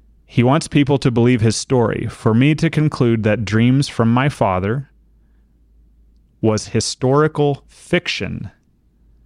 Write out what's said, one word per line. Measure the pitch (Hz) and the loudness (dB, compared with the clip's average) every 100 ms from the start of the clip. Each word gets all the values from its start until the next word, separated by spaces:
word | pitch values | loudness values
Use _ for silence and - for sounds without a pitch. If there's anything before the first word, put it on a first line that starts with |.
| _ _ _ | _ _ _
"He | - | 0
wants | 120 156 - | 2 0 0
people | 143 139 139 | 0 0 0
to | 135 | 0
believe | 117 120 127 | 2 2 2
his | 113 104 | 0 -2
story. | - 127 110 - 113 | -2 0 0 -2 -8
For | - 117 | -4 0
me | 113 143 151 | 2 2 2
to | 160 | 0
conclude | - 151 - 123 113 | 0 -2 0 0 2
that | 107 104 98 | 0 -2 0
Dreams | 110 120 135 143 | 2 4 2 0
from | - 113 | 0 2
My | 120 143 | 2 0
Father | - 107 90 98 127 135 _ _ _ _ _ _ _ _ _ _ _ _ _ _ _ | 0 -2 0 -2 -4 -8 _ _ _ _ _ _ _ _ _ _ _ _ _ _ _
was | 110 107 - | -2 0 -2
historical | 113 - - 127 143 156 151 143 139 _ | -4 -4 -4 0 2 2 0 -2 -2 _
fiction, | - - 175 - - 92 87 101 - _ _ _ _ _ _ | -20 -4 -4 -4 -8 -8 -10 -12 -18 _ _ _ _ _ _